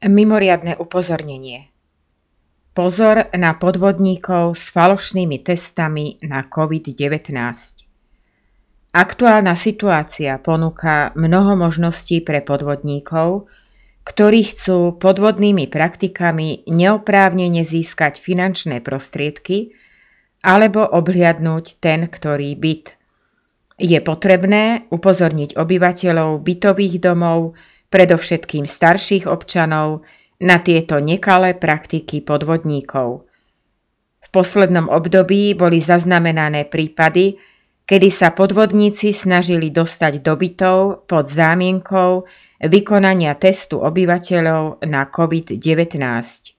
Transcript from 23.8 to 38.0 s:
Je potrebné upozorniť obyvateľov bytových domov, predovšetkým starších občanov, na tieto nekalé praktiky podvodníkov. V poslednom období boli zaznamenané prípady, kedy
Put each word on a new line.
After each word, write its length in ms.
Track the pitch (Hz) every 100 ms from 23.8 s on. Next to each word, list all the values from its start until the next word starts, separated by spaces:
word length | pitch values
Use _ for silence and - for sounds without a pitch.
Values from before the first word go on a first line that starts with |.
Je 160 | 175 165
potrebné 800 | - 156 196 185 190 208 214 233 -
upozorniť 640 | 170 190 185 170 156 147 -
obyvateľov 880 | 165 180 180 180 180 165 160 156
bytových 560 | 151 180 208 190 202 175
domov, 560 | 180 175 170 165 165 165 _ _ _
predovšetkým 800 | 190 180 170 - 165 - 151 143
starších 640 | - 165 185 - 196 180
občanov, 720 | 165 - 180 160 156 151 156 - _ _ _
na 240 | 180 175
tieto 400 | 175 165 160 151
nekalé 560 | 147 180 208 185 185 180
praktiky 640 | 160 151 - 160 - 151
podvodníkov. 1040 | 143 147 147 165 156 147 135 135 123 123 _ _ _ _ _ _ _ _ _ _
V 80 | _
poslednom 640 | 190 185 202 190 180 165
období 640 | 156 165 190 185 202 208 185
boli 240 | 175 165
zaznamenané 880 | 156 175 170 180 170 160 151 151 147
prípady, 720 | 160 156 - 160 165 190 196 _ _ _ _ -
kedy 200 | 196